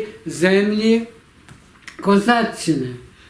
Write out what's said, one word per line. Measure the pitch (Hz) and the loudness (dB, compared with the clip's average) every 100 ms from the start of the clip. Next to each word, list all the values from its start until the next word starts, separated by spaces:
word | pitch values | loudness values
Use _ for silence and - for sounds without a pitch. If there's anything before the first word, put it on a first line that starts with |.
| - - 165 | 0 -12 -12
землі | 139 180 196 208 214 226 226 226 - _ _ - - _ _ - - | -2 2 2 2 0 2 2 0 -16 _ _ -20 -20 _ _ -20 -6
Козаччини. | 190 202 214 240 226 - - 139 123 123 - - | 2 2 4 2 0 -4 -2 -2 -4 -10 -18 -20